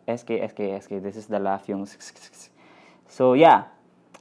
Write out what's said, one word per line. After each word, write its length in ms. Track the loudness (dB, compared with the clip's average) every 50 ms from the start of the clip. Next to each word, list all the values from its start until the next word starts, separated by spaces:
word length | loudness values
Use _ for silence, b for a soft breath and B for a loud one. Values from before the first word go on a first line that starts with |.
| _
S 160 | -8 -8 -8
K, 200 | -6 -6 -6 -6
S 120 | -6 -8 -8
K, 240 | -8 -8 -8 -8
S 80 | -10 -12
K. 120 | -12 -12
This 200 | -10 -10 -10 -12
is 80 | -14 -10
the 160 | -8 -6 -4
laugh, 240 | -4 -4 -6 -6 -6 -10
yung 200 | -10 -10 -10 -12
s-, 80 | -16
s-, 160 | -20 -20 -20 -20
s-, 160 | -20 -20 -20 _
s-. 160 | -20 -20 _ b b b b b b b b b b b _
So, 240 | -4 0 2 4 6
yeah. 360 | 6 8 8 6 6 2 -4 -14 _ _ _ _ _ _ _ -20 _